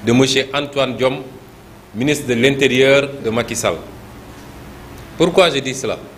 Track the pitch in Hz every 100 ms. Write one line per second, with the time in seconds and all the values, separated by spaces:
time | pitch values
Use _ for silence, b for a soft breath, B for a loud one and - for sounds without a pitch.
0 | 110 123 135 131 131 143 143 143 127 113
1 | 127 127 - - - - - - - 104
2 | 139 147 - 117 131 139 135 123 135 139
3 | 139 - 113 117 117 113 107 82 - -
4 | - - - - - - - - - -
5 | - - 175 185 170 139 131 123 110 87
6 | -